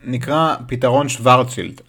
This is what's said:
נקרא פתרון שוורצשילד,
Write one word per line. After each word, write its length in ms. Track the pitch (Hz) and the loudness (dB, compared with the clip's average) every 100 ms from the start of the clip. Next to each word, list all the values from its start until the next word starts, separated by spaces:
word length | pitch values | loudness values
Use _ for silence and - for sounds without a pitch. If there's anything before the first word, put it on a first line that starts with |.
נקרא 520 | 123 127 123 151 160 - 123 | -8 -6 -2 0 0 -2 -6
פתרון 420 | 123 123 131 143 | -2 0 2 0
שוורצשילד, 720 | 135 120 127 123 - 87 - | 0 4 4 4 -4 -10 -12